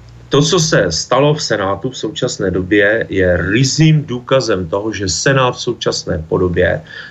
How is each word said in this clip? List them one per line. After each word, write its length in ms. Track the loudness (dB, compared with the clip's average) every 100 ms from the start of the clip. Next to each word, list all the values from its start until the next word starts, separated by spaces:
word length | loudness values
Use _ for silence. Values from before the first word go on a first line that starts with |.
| -20 -20 -2
to, 140 | 0
co 180 | 2 2
se 320 | 2 2 0
stalo 420 | -2 -2 2 2
v 80 | 2
Senátu 480 | -2 -2 -2 -2 -6
v 80 | -6
současné 520 | -8 -4 -4 -2 -2
době, 560 | -2 2 4 4 2 -2
je 280 | 0 2 2
ryzím 680 | 0 0 2 4 4 4
důkazem 640 | 0 -6 0 0 2 -2 -2
toho, 240 | -4 -4
že 160 | -4 -4
Senát 480 | -2 0 2 2 -2
v 40 |
současné 640 | -4 -4 -4 -4 -4 -6 -2
podobě, 520 | 0 0 2 0 0 -6 -16 -18